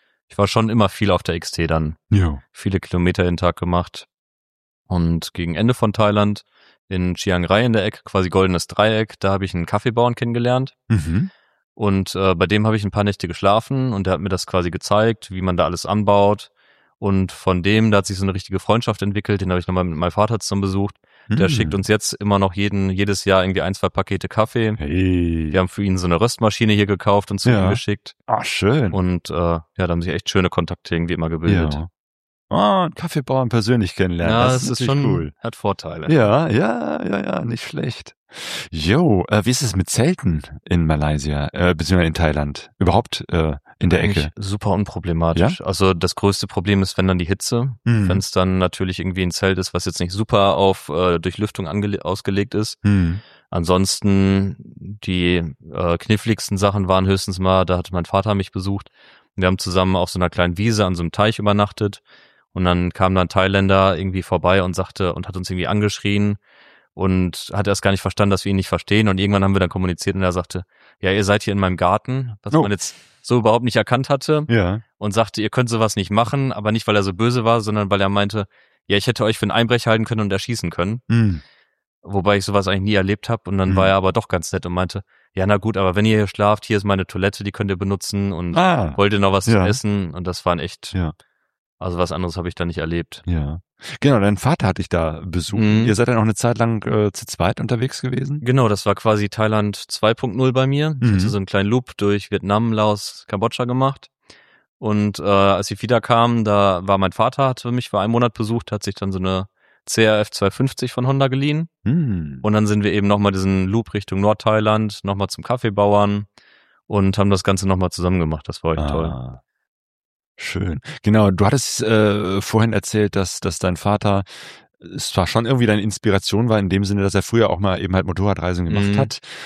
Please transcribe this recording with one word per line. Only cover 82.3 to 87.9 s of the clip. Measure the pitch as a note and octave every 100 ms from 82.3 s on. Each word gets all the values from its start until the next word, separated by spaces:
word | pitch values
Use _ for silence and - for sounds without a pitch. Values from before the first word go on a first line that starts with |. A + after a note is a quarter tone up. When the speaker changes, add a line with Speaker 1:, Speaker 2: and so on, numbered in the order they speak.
| G2+
Speaker 1:
ich |
sowas | G2 G2+ G2
eigentlich | G2
nie | G2
erlebt | G2+ F#2+ G#2 -
hab | A#2 -
und | G2
dann | F#2
Speaker 2:
Mhm. | F#2+
Speaker 1:
war | F#2+
er |
aber | F#2+ F#2
doch | G2+ -
ganz | F2+ -
nett | F#2 F2
und |
meinte, | F2 F2+ G2 - _ _
"Ja, | - G2
na | G2+
gut, | A2 G2
aber | F#2+
wenn | F#2+
ihr | A2 G#2+
hier | G2+
schlaft, | - G#2 G#2+ -
hier | G#2
ist |
meine | G2+ G2 F2+
Toilette, | F2+ F#2+ -
die | G2+
könnt | - G2+
ihr | F#2
benutzen | G2